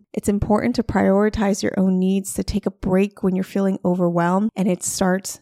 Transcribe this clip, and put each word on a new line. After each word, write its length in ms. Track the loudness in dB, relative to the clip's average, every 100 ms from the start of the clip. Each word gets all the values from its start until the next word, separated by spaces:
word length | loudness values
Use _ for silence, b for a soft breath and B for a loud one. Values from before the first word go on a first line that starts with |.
| -8
It's 160 | -6 -2
important 460 | -2 0 0 2 -2
to 80 |
prioritize 800 | -2 2 4 4 2 2 0 0
your 100 | -2 0
own 200 | 2 2
needs, 380 | 2 0 -2 -6
to 80 |
take 240 | -4 -4 -4
a 40 |
break 520 | -6 0 2 0 0
when 120 | -2 -2
you're 80 |
feeling 360 | -2 -2 -2 0
overwhelmed, 680 | -2 0 0 2 0 0 0 -2
and 120 | -2
it 160 | -2
starts 560 | -4 -2 0 0 -4 -14